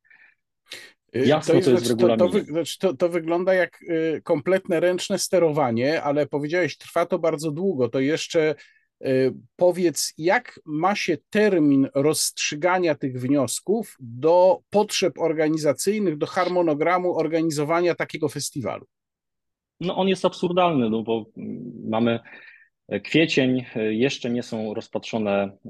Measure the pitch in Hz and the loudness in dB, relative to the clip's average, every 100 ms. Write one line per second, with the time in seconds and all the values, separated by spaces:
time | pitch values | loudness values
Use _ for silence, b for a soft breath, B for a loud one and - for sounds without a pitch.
0 | b b b _ _ _ B B B _ | b b b _ _ _ B B B _
1 | _ - 131 151 156 160 131 117 117 113 | _ -2 2 2 4 4 6 4 4 2
2 | 120 113 107 202 143 156 156 - 190 135 | 4 4 4 2 -2 -4 -6 -2 -2 0
3 | 175 175 160 170 185 185 170 - - 165 | -2 0 -2 0 2 2 0 -4 -6 -2
4 | 160 147 - 170 - 185 190 160 175 180 | -2 -2 -2 -2 2 0 0 0 2 0
5 | - 190 - 185 165 147 131 117 135 160 | -2 -4 0 2 2 2 0 0 0 0
6 | 147 143 143 147 147 175 156 - - 170 | 0 -2 -2 -4 -2 -2 -2 -4 -6 -4
7 | 170 180 160 156 160 147 196 147 120 135 | -2 -2 -2 -2 -4 -4 -2 0 0 0
8 | 135 156 - 170 156 143 b b b - | -2 -2 -2 0 0 -2 b b b -8
9 | - 131 131 135 117 - 180 175 170 143 | -2 2 2 -2 -10 0 2 2 0 0
10 | - - 160 233 - - - 151 180 202 | -6 -4 0 0 -2 -16 -8 -2 0 0
11 | - 151 _ 208 214 185 151 139 135 139 | -2 -4 _ 0 2 4 4 4 2 0
12 | 147 151 - - - 147 180 185 175 143 | 0 0 -2 -4 -6 -2 0 2 0 -2
13 | 139 123 127 143 127 - - 226 208 - | -4 -4 0 0 0 -4 -2 -2 -4 -12
14 | 123 120 156 180 185 - _ 202 214 - | -16 -2 4 6 6 2 _ 0 0 0
15 | 175 - 160 156 156 156 151 131 196 214 | -2 0 -2 0 0 0 0 0 0 0
16 | 190 151 156 190 180 180 170 147 160 180 | 0 -2 -2 -2 0 2 0 0 0 0
17 | 180 160 160 160 165 147 147 170 175 156 | 0 -2 0 0 -2 -2 -2 0 0 -2
18 | 156 160 156 143 - 147 104 53 - _ | -4 -4 -4 -4 -8 -6 -6 -8 -12 _
19 | _ _ _ _ _ _ _ - 175 190 | _ _ _ _ _ _ _ -8 -4 0
20 | 190 185 180 - 180 175 175 147 113 110 | 0 0 -2 -2 -2 2 2 2 0 0
21 | 110 113 107 - 110 104 - 113 110 110 | -2 -4 -4 -12 -12 -12 -12 -10 -4 0
22 | 117 117 B B B B B _ - 101 | 2 0 B B B B B _ -8 -6
23 | - 151 160 147 131 127 123 117 110 110 | 0 2 2 2 2 0 -4 -4 -2 0
24 | 135 - 123 120 - 113 107 104 - 104 | 0 -2 -4 -4 -4 -6 -6 -8 -8 -10
25 | - 117 104 101 98 98 104 | -6 -4 0 0 -2 -6 -16